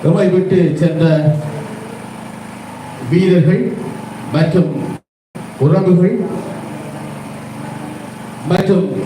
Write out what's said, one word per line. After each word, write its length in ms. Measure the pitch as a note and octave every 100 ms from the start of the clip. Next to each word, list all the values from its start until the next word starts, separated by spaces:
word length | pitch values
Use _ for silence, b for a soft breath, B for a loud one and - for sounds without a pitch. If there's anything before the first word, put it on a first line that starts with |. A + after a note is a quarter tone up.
எம்மை 240 | D3 F3+ F#3
விட்டு 300 | F3+ F3+ F#3 D#3+ -
சென்ற 260 | E3 D#3 D#3+ D#3 D3+ - - - - - - - - - - - - - - - - - A#2
வீரர்கள் 560 | F3 F#3 F3+ D3+ G#3 - - - - - - -
மற்றும் 400 | D3 E3 F3+ E3 C#3 - - _ _ _ - - -
உறவுகள் 560 | C#3 F#3 F3+ F3 F#3 A#3+ - - - - - - - - - - - - - - - - - - - - - - C#3
மற்றும் 400 | F#3 G3 F#3+ F#3+ -